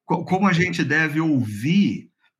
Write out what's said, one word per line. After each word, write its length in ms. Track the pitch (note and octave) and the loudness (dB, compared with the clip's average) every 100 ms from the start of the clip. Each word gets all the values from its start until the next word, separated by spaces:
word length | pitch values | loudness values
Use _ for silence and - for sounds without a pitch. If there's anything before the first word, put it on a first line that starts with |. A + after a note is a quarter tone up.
| - | -6
co-, 180 | E3+ | -4
como 240 | C3+ F#3+ G3+ | -2 0 2
a 60 | |
gente 300 | E3+ F3+ E3+ | 2 0 -2
deve 360 | C#3 D3+ D#3 D3+ | 0 0 0 0
ouvir, 920 | D#3+ C#3 G#2+ G#2 C#3 G3 D3 E2+ - _ _ | 0 0 -2 -4 0 2 2 -2 -10 _ _